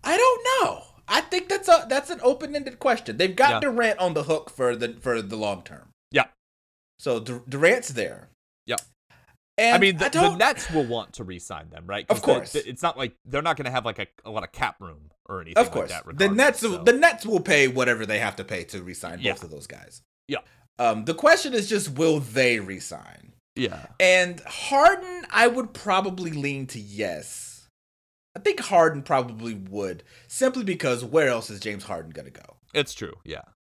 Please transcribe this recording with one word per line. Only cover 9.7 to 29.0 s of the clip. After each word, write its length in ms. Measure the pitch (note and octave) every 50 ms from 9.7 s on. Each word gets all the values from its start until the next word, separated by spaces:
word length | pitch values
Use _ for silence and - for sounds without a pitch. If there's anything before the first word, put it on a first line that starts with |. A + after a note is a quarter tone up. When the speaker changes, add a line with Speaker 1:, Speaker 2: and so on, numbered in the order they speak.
| A#3
Speaker 2:
I 20 |
mean, 180 | - - G3 F#3
the, 100 | D#3 F#3+
Speaker 1:
I 20 | -
don't 220 | - - F4+ - F3
Speaker 2:
the 40 | F3
Nets 300 | A3 C4+ A#3+ - - -
will 120 | E3 D#3 C#3
want 280 | A2+ A#2 A#2 G2+ - -
to 100 | - A2+
re-sign 460 | F#2 F#2 F2 - - F#2+ D2 D#2 E2
them, 160 | D#2+ D#2+ E2
right? 180 | F2+ G2 G#2 -
'Cause 120 | - A#2+
Speaker 1:
Of 60 | A#2+ -
course. 280 | - C#3 B2+ - -
Speaker 2:
the, 80 | - D3
the, 100 | - -
it's 120 | C3 -
not 160 | - E3+ -
like 180 | - C3+ A#2+ - _ _
they're 180 | A#2 B2+ C#3
not 140 | D3+ E3+ D#3
gonna 160 | - C#3 B2+
have, 140 | C3 B2+ G#2
like, 140 | A#2 G#2+ -
a, 80 | G2+ _ _ _ _
a 40 | A2+
lot 120 | G#2+ G#2+ F#2
of 80 | -
cap 240 | _ - - A2 - _
room 300 | G2 E2+ D#2 D2+ D2+ D2+ _ _ _
or 120 | - G2 F#2
anything 180 | E2+ E2 - G#3 B3
Speaker 1:
Of 80 | -
course. 180 | - A#2+ F2+ -
Speaker 2:
like 120 | F2+ E2 -
that. 140 | - C3+
Speaker 1:
The 100 | C#3+ G3
Nets, 340 | G3+ G3 G#3+ C4+ D4 - -
Speaker 2:
Regardless, 240 | A3 A3+ F3+ F3 E3+
so. 40 | A#3
Speaker 1:
the 80 | B3 C4
Nets 260 | D#4+ E4+ - A3 -
will 140 | A3 A3 F#3
pay 300 | F#3 - E3 D3 C#3 C3
whatever 360 | B2+ C3 B2 B2 A#2 A2 A2+
they 140 | G2+ G#2+ G#2
have 160 | A2+ G#2 F#2+
to 80 | - F#2+
pay 220 | - G#2+ F2+ E2+
to 180 | - - G2 F2+
re-sign 360 | F2+ F2+ - - F2 E2+ F2+
Speaker 2:
Yeah. 100 | A2+ A2+
Speaker 1:
both 140 | E2 - F#2
of 60 | E2
those 160 | D2 D2 C2+
guys. 340 | - - - - - - - _ _ _ _ _
Speaker 2:
Yeah. 120 | - C#3 A2 - _ _ _ _ _ _ -
Speaker 1:
Um, 260 | A#2+ A#2 A2 G#2+ G#2+
the 80 | A#2 E3
question 400 | E3 - D4 E4 E4 - D4 B3+
is 160 | A3+ G3 G3
just, 280 | G#3+ G3+ E3 D3+ C3+
will 220 | C3+ D#3+ E3 D#3 D3
they 400 | C3+ A2 A2 C3+ C3 B2 A#2+ A2
re-sign? 720 | G2 F#2+ F#2+ F#2 - - F2 C2 G1+ G1+ - G1+ G1+ - _ _ _ _ _
Speaker 2:
Yeah. 300 | - B2+ A2 - - - - - _
Speaker 1:
And 400 | F#3 F#3 F#3 F#3 F3+ F3+ F3 E3+
Harden, 840 | - - - - - - C#4 C4+ D4 F4+ G4+ F#4+ F#4 F4+ F4+ F4+ - -
I 160 | - G#3+ A#3
would 260 | B3 A#3+ B3+ B3 A3 -
probably 580 | - - G#3 F#3+ F#3+ G3+ G3 F#3 F3+ F3+ E3
lean 360 | D#3+ D3 C#3 C#3+ C#3 C3+ C3+
to 120 | C3 - A#2+
yes. 880 | G2+ G2+ G2+ G#2 G#2+ F#2+ E2 D2+ D2+ - - - - - - - _ _ _ _ _ _ _ _ _ _ _ _ _ _ _
I 60 | -
think 180 | - G#4 F#4+ -
Harden 440 | - - F#3 F3 E3 D#3+ D#3 C#3+